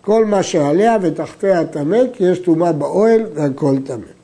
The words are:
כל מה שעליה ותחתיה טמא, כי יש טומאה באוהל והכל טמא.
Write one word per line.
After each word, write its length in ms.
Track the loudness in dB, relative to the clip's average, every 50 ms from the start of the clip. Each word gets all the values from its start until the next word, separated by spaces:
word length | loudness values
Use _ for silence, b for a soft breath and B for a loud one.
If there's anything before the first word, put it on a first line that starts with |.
כל 240 | _ 0 2 2 2
מה 180 | 2 2 0 0
שעליה 540 | 0 0 0 0 2 2 2 2 2 2 2 0
ותחתיה 600 | -2 -4 -4 -8 -10 -8 -6 -2 0 0 0 0
טמא, 340 | -4 -4 -6 -4 0 2 2 0 0 0
כי 120 | -2 0
יש 140 | 0 0 0
טומאה 340 | 2 0 0 2 2 0 0
באוהל 540 | -2 -4 -2 0 2 2 4 4 2 0 -2 -6
והכל 420 | -4 -4 -4 -2 0 0 0 0 0 -2
טמא. 200 | -6 -10 -10 -12 -16 -20 _